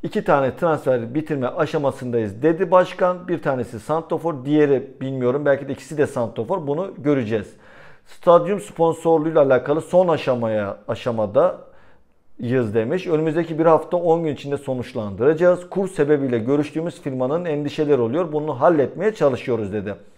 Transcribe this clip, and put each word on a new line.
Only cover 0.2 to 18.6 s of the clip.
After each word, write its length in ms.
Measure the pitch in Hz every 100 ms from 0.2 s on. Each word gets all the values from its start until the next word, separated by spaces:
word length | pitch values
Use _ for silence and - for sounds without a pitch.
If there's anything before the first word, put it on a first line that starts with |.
tane 320 | 185 147 135 -
transfer 600 | 175 151 143 127 113 139
bitirme 320 | 156 147 123
aşamasındayız." 920 | 123 147 156 139 - 127 117 107 101
dedi 300 | 147 170 190
başkan. 560 | 185 180 - 180 180 175
Bir 140 | 170
tanesi 380 | 156 131 117 113
santrafor, 680 | - 156 160 160 156 147 127
diğeri 420 | 151 147 135 - -
bilmiyorum. 440 | 135 135 123 135 147
Belki 220 | 135 139
de 60 |
ikisi 240 | 135 - 151
de 100 | 135
santrafor. 600 | 131 113 - 110 185 143
Bunu 240 | 147 190 185
göreceğiz. 560 | 139 139 107 110 98 - - - - - _
"Stadyum 540 | - 175 170 165 202
sponsorluğuyla 800 | - - 165 160 165 160 156 160
alakalı 400 | 139 127 - 151
son 260 | 151 180 180
aşamaya, 720 | 151 - 123 117 107 101 104 -
aşamadayız." 1900 | 110 - 113 104 113 180 - - - - - _ _ _ - 120 127 113
demiş. 340 | 110 110 180 185
"Önümüzdeki 520 | 156 160 156 165 156
bir 60 | 165
hafta 320 | 156 156 175
on 260 | 175 165
gün 100 | 160
içinde 240 | 131 143 139
sonuçlandıracağız. 1120 | - 127 113 123 104 98 127 160 175 175 175
Kur 180 | 185 190
sebebiyle 520 | 185 147 151 135 120
görüştüğümüz 640 | 110 147 147 156 170 170
firmanın 440 | 147 131 127 160 175
endişeleri 560 | 147 147 147 147 139
oluyor. 300 | 117 143 175
Bunu 300 | 151 151 127